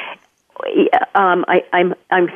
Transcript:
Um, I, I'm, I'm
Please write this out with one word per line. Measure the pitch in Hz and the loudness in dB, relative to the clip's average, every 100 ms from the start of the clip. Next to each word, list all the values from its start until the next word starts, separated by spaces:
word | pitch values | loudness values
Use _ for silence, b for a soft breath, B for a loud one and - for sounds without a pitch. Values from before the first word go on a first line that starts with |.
| B B _ _ _ - - - - - - | B B _ _ _ -12 -4 0 2 2 0
Um, | 196 190 180 - | 0 2 0 0
I, | 180 - | -2 0
I'm, | 180 180 - _ | 0 0 -2 _
I'm | 185 175 | 0 0